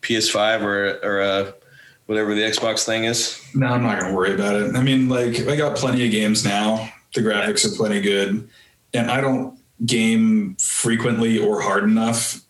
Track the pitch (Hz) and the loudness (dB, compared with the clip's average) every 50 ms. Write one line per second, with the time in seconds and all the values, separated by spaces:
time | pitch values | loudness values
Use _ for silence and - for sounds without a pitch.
0 | - - 120 110 107 - - 104 104 110 113 110 101 101 101 101 101 98 - - | -2 -2 -2 0 0 0 0 2 2 2 2 0 0 -2 0 0 0 -2 -2 -4
1 | - 104 101 98 98 101 95 98 98 98 - - _ - - - - - - _ | -4 -2 -2 0 0 0 0 -2 -2 -4 -8 -20 _ -20 -20 -20 -20 -20 -20 _
2 | _ - 107 107 107 104 104 107 107 110 110 - 117 113 110 107 - - 113 113 | _ -4 -2 -2 0 0 0 0 0 0 -2 -2 -2 -2 -2 -2 -2 -2 -2 -2
3 | 113 117 117 117 - - - - - - - 139 131 123 123 123 120 113 104 95 | -2 -2 -2 -2 -4 -4 -6 -10 -16 -4 -2 0 0 2 0 0 0 0 -2 -2
4 | 92 92 95 95 92 98 98 95 101 101 104 104 104 - - 127 127 135 135 131 | -2 -2 -2 0 0 0 0 0 0 0 0 0 -2 -2 0 0 2 2 2 2
5 | 131 127 127 123 123 120 117 117 120 - 147 147 151 143 - - 135 131 117 127 | 2 2 2 0 0 0 -2 -2 -2 0 0 0 0 -2 -2 -2 -2 0 0 2
6 | 123 113 107 107 107 107 107 107 - 104 101 101 107 110 110 110 110 - - - | 2 2 2 2 2 2 0 0 0 0 0 0 0 0 0 -2 -4 -8 -14 -20
7 | _ _ - 127 107 110 107 104 - 107 104 - - 110 98 - 113 107 104 101 | _ _ -4 0 0 2 0 0 0 0 0 0 0 -2 0 -2 -2 0 0 0
8 | 98 104 101 98 98 95 101 110 - - _ - - _ _ _ _ _ - 123 | 0 2 2 2 0 0 -2 -4 -6 -10 _ -20 -20 _ _ _ _ _ -2 -2
9 | 117 120 123 135 135 135 131 123 - - - - _ _ _ _ 117 117 117 113 | 0 0 0 0 0 0 0 0 -2 -6 -10 -18 _ _ _ _ -2 0 0 2
10 | 113 113 113 113 113 110 110 107 101 95 95 - - - - - - 117 113 110 | 2 4 4 4 4 4 4 2 2 -2 -4 -4 -4 -4 -2 -2 0 0 0 0
11 | - 123 113 110 113 113 113 107 104 104 104 104 101 101 98 101 101 107 110 113 | 0 0 0 2 2 2 2 2 2 2 0 0 0 0 0 2 4 4 4 4
12 | 113 117 117 - - - - - - | 2 2 0 -2 -2 -4 -6 -10 -14